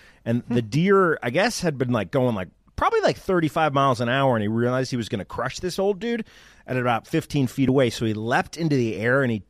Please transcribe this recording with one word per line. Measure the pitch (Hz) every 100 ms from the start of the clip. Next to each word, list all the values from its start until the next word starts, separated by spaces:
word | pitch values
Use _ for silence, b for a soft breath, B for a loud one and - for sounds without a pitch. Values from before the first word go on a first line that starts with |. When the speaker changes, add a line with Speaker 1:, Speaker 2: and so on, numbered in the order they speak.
| b b
Speaker 1:
And | - 120 -
the | 123
Speaker 2:
Hmm. | 110
Speaker 1:
deer, | 131 185 196 180 147
I | 120
guess, | 135 233 -
had | 175 131
been, | 127
like, | 123 90
going, | 139 127 107
like, | 90 _ _ -
probably, | 359 440
like, | 339 -
thirty-five | - 180 160 175 156
miles | 139 139 120
an | 120
hour, | 135 135 117
and |
he | 104
realized | 113 120 127 131
he | 123
was | 107
gonna | 110
crush | 90 - 123 -
this | 180 165
old | 196 196
dude | 226 233 214 b b b -
at | 127
about | 123 113 -
fifteen | 160 - 147 127
feet | - 131
away. | 131 123
So | - 113
he |
leapt | 107 110 143 185 -
into | 165 143
the | 117 95
air, | 113 135
and | 131
he | 110